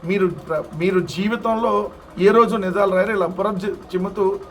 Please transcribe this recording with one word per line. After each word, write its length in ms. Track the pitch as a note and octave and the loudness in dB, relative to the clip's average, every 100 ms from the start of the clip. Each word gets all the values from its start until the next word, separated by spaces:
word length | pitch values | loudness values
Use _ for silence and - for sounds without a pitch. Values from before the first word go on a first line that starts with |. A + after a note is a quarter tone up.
మీరు 220 | E3 G3 F#3 | -2 0 0
ప్ర-, 520 | - - D#3 - D3+ | -2 -6 -6 -4 -2
మీరు 220 | F3+ F#3+ | 0 2
జీవితంలో 880 | - F3 G#3 A3+ A3+ A3 A3+ G#3 G#3 - - - | 0 -2 -2 -2 -2 0 0 0 -2 -10 -18 2
ఏ 100 | F#3 | 4
రోజు 280 | A3+ A3+ A3 | 6 4 2
నిజాలు 380 | F#3 F#3 G3 | -2 0 2
రాయరు, 180 | F#3 G3+ | 2 2
ఇలా 140 | G#3 E3+ | 0 -2
బుర్ర 240 | F#3 G3 | -2 -4
జి-, 220 | G3 G3+ | -2 -6
చిమ్ముతూ 640 | F3+ - F#3 F#3+ G3 F#3+ G3+ - | -8 -6 -4 -4 -2 -2 -2 -10